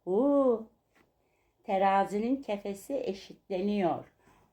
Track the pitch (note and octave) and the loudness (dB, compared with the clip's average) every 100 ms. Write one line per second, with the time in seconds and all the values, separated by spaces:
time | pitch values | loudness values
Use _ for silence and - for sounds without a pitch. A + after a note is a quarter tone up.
0 | F3 G3 C#4 C#4+ C4 A3+ A3+ _ _ _ | -2 2 4 4 4 2 -4 _ _ _
1 | _ _ _ _ _ _ - F#3+ G3 G3 | _ _ _ _ _ _ -4 2 4 4
2 | F#3+ G#3 A3+ C4+ - G3+ G#3 G3 - C#4 | 2 -2 -2 -2 -4 -6 -6 -10 -8 -6
3 | - G3 - - - F#3+ G3+ G#3 F3 C3+ | -6 -8 -12 -20 -8 -4 -2 0 0 -2
4 | - _ _ _ _ | -6 _ _ _ _